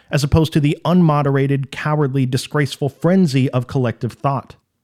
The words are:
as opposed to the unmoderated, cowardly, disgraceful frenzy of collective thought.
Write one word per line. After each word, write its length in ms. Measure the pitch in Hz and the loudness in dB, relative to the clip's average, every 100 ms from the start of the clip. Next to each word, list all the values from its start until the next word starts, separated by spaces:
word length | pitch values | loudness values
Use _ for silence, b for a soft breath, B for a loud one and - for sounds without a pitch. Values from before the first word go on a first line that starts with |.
| B | B
as 120 | 151 | -2
opposed 300 | 139 165 156 | 2 2 2
to 60 | 160 | 0
the 180 | 143 - - | 0 0 0
unmoderated, 880 | 180 165 147 143 139 139 139 135 | 2 4 2 0 0 0 -2 -4
cowardly, 560 | - 151 151 143 135 127 | -8 -4 -2 0 0 -2
disgraceful 640 | 131 - 147 143 - 139 | -2 -4 -2 -2 -4 -8
frenzy 600 | - 165 190 175 135 131 | -2 0 2 2 2 0
of 160 | 127 123 | -2 -2
collective 480 | 139 120 - 120 | -2 -2 -4 -8
thought. 440 | - 139 135 - - _ _ | -6 -4 -4 -8 -20 _ _